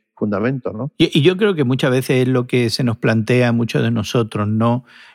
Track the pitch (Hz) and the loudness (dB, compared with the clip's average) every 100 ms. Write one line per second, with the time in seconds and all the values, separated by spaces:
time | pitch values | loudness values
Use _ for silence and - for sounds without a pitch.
0 | _ _ 107 98 117 135 104 104 139 - | _ _ -4 -2 -2 -4 -6 -8 -8 -2
1 | 160 170 147 185 208 170 123 135 143 127 | 0 2 2 2 0 0 0 0 0 0
2 | 131 131 127 127 123 127 117 - 123 113 | 0 0 2 0 0 0 0 0 -2 0
3 | 127 113 107 123 120 117 113 147 117 113 | 0 0 2 2 2 0 0 0 0 -2
4 | 101 123 110 104 104 110 117 120 - - | -2 -2 -2 -2 -2 0 0 0 -4 -18
5 | - | -20